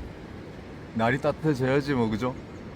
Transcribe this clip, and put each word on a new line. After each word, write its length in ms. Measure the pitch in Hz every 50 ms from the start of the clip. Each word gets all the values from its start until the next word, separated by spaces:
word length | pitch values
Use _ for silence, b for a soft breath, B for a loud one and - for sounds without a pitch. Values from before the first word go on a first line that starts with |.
| - - - - - - - - - - - - - - - - - - -
날이 260 | 113 110 120 127 139
따뜻해져야지 720 | 139 151 139 - - 156 151 123 131 131 135 147 139 143 143
뭐, 140 | 127 117 110
그죠? 240 | 110 104 120 127 131 - - - - - - - -